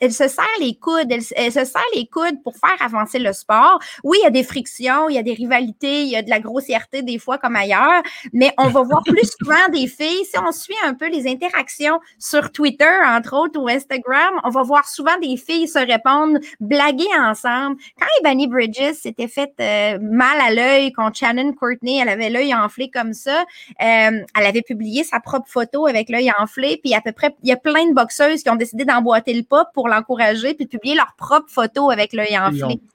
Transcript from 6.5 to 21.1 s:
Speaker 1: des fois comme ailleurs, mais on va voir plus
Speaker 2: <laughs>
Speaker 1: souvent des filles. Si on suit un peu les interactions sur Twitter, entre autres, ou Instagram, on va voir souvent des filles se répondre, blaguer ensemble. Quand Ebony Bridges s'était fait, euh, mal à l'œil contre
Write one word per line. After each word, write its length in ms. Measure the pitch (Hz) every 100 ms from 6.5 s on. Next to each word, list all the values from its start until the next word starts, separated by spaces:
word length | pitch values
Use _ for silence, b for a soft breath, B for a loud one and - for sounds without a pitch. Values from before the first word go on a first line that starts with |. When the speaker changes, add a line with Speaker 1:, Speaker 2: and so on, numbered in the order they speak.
| 254 269 226 - 269
Speaker 1:
des 160 | 247 233
fois 200 | - 269
comme 160 | 240
ailleurs, 480 | 220 202 190 285 349 - B B
mais 200 | 233 277 -
on 100 | 262
va 140 | 269
voir 200 | 254 302
plus 260 | 320 381 466
Speaker 2:
<laughs> 60 | -
Speaker 1:
souvent 280 | 285 311 370
des 140 | 302 254
filles. 380 | - 311 370
Si 140 | 392 277
on 120 | 349
suit 240 | - - 427
un 80 | 320
peu 140 | 262 320
les 220 | 320 254
interactions 720 | 254 349 320 269 - 294 330 b b
sur 320 | - 302 302
Twitter, 400 | - 294 277 311 381 285
entre 300 | 233 233 269
autres, 200 | 320 311
ou 80 | 247
Instagram, 680 | 262 269 262 247 277 359 370
on 80 | 247
va 140 | 262
voir 220 | 254 285 277
souvent 280 | - 294 359
des 140 | 294 254
filles 320 | - 330 320
se 100 | 294
répondre, 600 | 247 226 262 285 311 294 294 B
blaguer 460 | 208 285 294 262 392 339
ensemble. 600 | 226 214 247 247 277 277 B B
Quand 100 | - 605
Ebony 280 | 311 262 277
Bridges 440 | 247 220 233 277
s'était 340 | 302 233 226 233
fait, 240 | - 277 -
euh, 380 | 220 208 208 196
mal 360 | 214 233 254 294
à 100 | 240
l'œil 400 | 226 254 277 269
contre 240 | 247 220